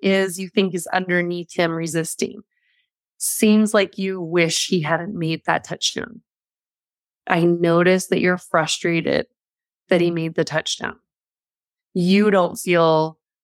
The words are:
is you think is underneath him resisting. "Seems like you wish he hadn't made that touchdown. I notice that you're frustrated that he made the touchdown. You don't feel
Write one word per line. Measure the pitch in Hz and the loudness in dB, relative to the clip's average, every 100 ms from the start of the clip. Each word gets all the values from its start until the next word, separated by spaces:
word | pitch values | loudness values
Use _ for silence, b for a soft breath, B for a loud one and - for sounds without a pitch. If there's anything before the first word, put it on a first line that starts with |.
is | 196 190 190 175 | 0 2 0 -4
you | 185 | -4
think | - 190 | -2 -2
is | 170 - | -2 -4
underneath | 185 180 180 175 175 170 | -4 -2 -2 -2 -6 -8
him | - 170 | -2 0
resisting. | 165 165 160 165 - - - - _ _ _ _ _ _ _ | 0 -4 -4 -6 -6 -6 -8 -20 _ _ _ _ _ _ _
"Seems | - - 220 214 214 | -8 2 4 4 4
like | 214 190 - | 2 0 -2
you | 190 190 | -6 -4
wish | 160 175 165 - - | -2 2 2 0 0
he | 185 | 0
hadn't | 151 165 175 | 0 -2 -2
made | 170 160 160 | -6 -4 -4
that | - 160 | -2 -2
touchdown. | - - - - - - _ _ _ _ _ _ _ _ _ _ - | -2 -6 -6 -6 -10 -14 _ _ _ _ _ _ _ _ _ _ -2
I | 175 | 2
notice | 170 170 170 170 180 185 - | 2 2 2 4 4 2 0
that | 190 | -2
you're | 180 180 | 0 -2
frustrated | - 165 156 - 175 170 139 69 - _ _ _ _ _ - | -2 -2 0 -2 -2 -2 -2 -2 -4 _ _ _ _ _ 0
that | 180 | 2
he | 175 | 2
made | 170 165 | -2 -4
the | 160 | -4
touchdown. | 156 156 - - - - _ _ _ _ _ _ _ _ _ | -2 -4 -6 -8 -8 -10 _ _ _ _ _ _ _ _ _
You | 185 175 196 208 | -2 2 4 4
don't | 196 175 - | 4 2 -2
feel | 185 175 165 156 160 156 _ _ | 0 2 4 4 0 -6 _ _